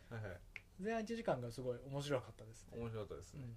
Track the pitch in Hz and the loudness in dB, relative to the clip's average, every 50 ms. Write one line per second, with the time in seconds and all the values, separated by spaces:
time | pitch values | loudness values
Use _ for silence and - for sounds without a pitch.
0 | - - 120 113 107 98 87 - - - - - - - - - 185 214 226 226 | -10 -6 -4 -4 -2 -2 -4 -6 -8 -8 -10 -10 -10 -10 -8 -2 0 2 4 4
1 | 214 208 233 226 226 - 156 131 120 117 117 - 123 127 120 120 - 139 135 139 | 2 2 0 2 4 6 6 6 4 0 -2 0 2 2 2 0 0 -2 0 0
2 | 143 143 143 123 - - 107 - 113 107 113 - - - - 117 117 117 110 110 | 4 6 4 4 4 2 -8 -10 -10 -12 -12 -12 -10 -8 -4 -2 0 0 0 0
3 | 104 90 85 71 - - - 147 131 120 113 | 0 -2 -4 -6 -6 -8 -8 -6 -6 -6 -6